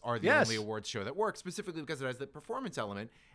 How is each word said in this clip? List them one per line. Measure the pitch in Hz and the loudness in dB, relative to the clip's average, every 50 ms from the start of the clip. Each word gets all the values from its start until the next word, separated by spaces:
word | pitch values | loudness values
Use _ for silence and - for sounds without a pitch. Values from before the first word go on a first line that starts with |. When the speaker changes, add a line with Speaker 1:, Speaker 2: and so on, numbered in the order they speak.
| - | 0
Speaker 1:
are | 117 120 113 | 0 0 4
the | 156 | 6
Speaker 2:
Yes. | 202 285 302 151 | 6 8 8 6
Speaker 1:
only | 113 113 | 6 4
awards | 110 107 107 107 107 101 - | 2 0 0 -2 -4 -4 -4
show | - 110 98 | -4 -2 -2
that | 113 143 | -2 0
works, | 185 214 208 - - | 0 0 0 0 -4
specifically | - 180 170 - 196 180 160 160 | -8 -8 -6 -6 -6 -6 -6 -6
because | 147 139 160 131 | -6 -4 -4 -2
it | 135 | -2
has | 127 123 | -4 -4
the | 117 139 | -4 -8
performance | 135 - 147 - - 226 262 262 208 - | -10 -10 -12 -8 -6 -4 -4 -4 -4 -2
element. | 135 110 101 101 101 110 117 - - - - | -2 -2 -2 -4 -4 -6 -8 -10 -18 -20 -20